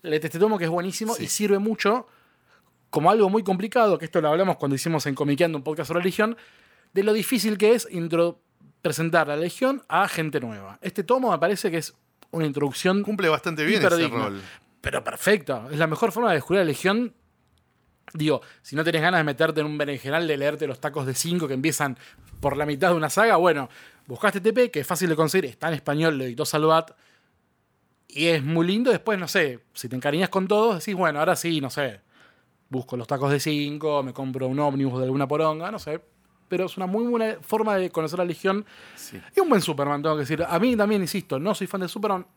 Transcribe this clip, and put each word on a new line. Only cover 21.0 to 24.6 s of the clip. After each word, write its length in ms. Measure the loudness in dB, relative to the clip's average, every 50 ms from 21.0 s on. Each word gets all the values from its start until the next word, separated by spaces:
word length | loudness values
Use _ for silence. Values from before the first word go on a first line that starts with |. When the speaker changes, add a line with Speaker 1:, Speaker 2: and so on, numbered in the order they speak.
| -4
Speaker 1:
de 100 | -4 -4
cinco 320 | -4 -2 -2 -2 -2 -2
que 60 | -2 -4
empiezan 460 | -2 -2 -2 0 0 -2 -2 -4 -8 -14 -20 -20 -20 -20 -20 -16 -4
por 160 | -4 -2 -2
la 80 | 0 -2
mitad 240 | -2 -2 2 4 4
de 60 | 4
una 160 | 4 0 0
saga, 260 | 2 2 4 6 6
bueno, 320 | 6 6 4 4 2 -2 -8 -10 -20 -20 -20 -20 _ _
buscaste 340 | -14 -10 0 0 0 0 2
T 100 | 0 2 4
P, 160 | 4